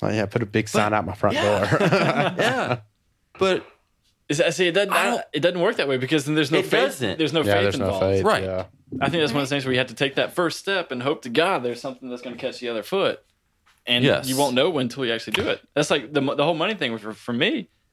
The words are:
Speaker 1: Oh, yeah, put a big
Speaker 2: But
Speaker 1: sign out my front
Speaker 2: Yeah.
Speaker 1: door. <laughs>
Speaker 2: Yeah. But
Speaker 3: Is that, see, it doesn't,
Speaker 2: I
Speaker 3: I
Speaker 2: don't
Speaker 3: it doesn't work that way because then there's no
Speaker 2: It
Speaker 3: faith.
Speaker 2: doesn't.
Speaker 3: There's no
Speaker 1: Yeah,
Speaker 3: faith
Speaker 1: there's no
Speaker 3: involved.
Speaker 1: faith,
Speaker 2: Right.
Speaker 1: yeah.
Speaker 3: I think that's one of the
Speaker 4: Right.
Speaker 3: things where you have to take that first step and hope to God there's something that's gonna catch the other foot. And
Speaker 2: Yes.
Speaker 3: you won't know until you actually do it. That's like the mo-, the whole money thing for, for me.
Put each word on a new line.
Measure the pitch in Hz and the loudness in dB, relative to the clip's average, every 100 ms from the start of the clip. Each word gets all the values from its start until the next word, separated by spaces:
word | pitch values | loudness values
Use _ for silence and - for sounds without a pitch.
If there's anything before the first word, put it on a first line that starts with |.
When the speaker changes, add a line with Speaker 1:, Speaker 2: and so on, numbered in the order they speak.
Speaker 1:
Oh, | 104 | -2
yeah, | 107 101 | 0 0
put | 113 | -2
a | 107 | 0
big | 110 107 | -2 0
Speaker 2:
But | |
Speaker 1:
sign | 110 104 | 0 2
out | 107 87 | 0 -2
my | |
front | 87 104 - | -2 0 2
Speaker 2:
Yeah. | 104 104 101 | 2 2 2
Speaker 1:
door. | - | 2
<laughs> | 196 196 170 139 - 175 | 4 2 2 0 0 0
Speaker 2:
Yeah. | 214 254 156 120 - _ _ _ _ - | 0 0 -2 -4 -6 _ _ _ _ -2
But | 190 180 - _ _ _ _ _ _ | 0 0 -2 _ _ _ _ _ _
Speaker 3:
Is | 147 | 0
that, | 165 | 0
see, | 160 180 | 2 2
it | |
doesn't, | 170 202 | 2 0
Speaker 2:
I | 170 | 0
Speaker 3:
I | |
Speaker 2:
don't | 190 240 - | 0 -2 -4
Speaker 3:
it | 147 | 0
doesn't | 170 185 | 0 2
work | 180 240 | 0 0
that | 143 | 0
way | 131 | 0
because | 127 156 135 | 2 0 2
then | |
there's | 151 143 | 0 2
no | 165 | 2
Speaker 2:
It | - | 2
Speaker 3:
faith. | - | 2
Speaker 2:
doesn't. | 269 - 113 160 | 2 0 -4 0
Speaker 3:
There's | 160 | 0
no | 160 | 0
Speaker 1:
Yeah, | 131 | 2
Speaker 3:
faith | 101 | 2
Speaker 1:
there's | 98 98 | 2 0
no | 95 | 0
Speaker 3:
involved. | 98 | 2
Speaker 1:
faith, | 95 98 | 2 2
Speaker 2:
Right. | 180 170 | 2 2
Speaker 1:
yeah. | 95 92 92 _ _ 131 | 0 -6 -8 _ _ -4
Speaker 3:
I | 135 | -2
think | 165 | 0
that's | 147 | 0
one | 143 | 0
of | 135 | -2
the | |
Speaker 4:
Right. | 143 | -2
Speaker 3:
things | |
where | 131 | 0
you | 127 | 0
have | 123 | 0
to | |
take | 113 139 139 | 0 -2 0
that | 123 | -2
first | - 170 - | 0 -2 -2
step | - 196 165 | -4 -2 -2
and | 127 | -4
hope | 123 160 | -2 -2
to | 127 | -2
God | 117 175 180 | 2 2 2
there's | 123 117 | -2 -6
something | 139 127 127 | -8 -10 -12
that's | 123 | -12
gonna | 127 120 | -12 -8
catch | 131 117 | -8 -6
the | 123 | -6
other | 113 | -6
foot. | 101 196 151 - _ _ _ _ _ _ - | -2 0 0 -2 _ _ _ _ _ _ 0
And | 123 | 2
Speaker 2:
Yes. | 131 85 131 | 4 4 0
Speaker 3:
you | 131 | 0
won't | 143 | 2
know | 123 156 156 | 4 2 2
until | 127 135 127 | -2 -2 -4
you | |
actually | 113 - | -4 -6
do | 107 - | -6 -4
it. | - - | -4 -4
That's | - 147 | -4 0
like | 160 123 | -2 0
the | 147 | -2
mo-, | 135 | 0
the | 127 | 0
whole | 147 | 0
money | 185 175 | 0 -2
thing | 214 139 113 | -2 -4 -4
for, | 104 | -8
for | 104 - | -12 -6
me. | 120 175 294 95 _ _ | -2 0 -2 -8 _ _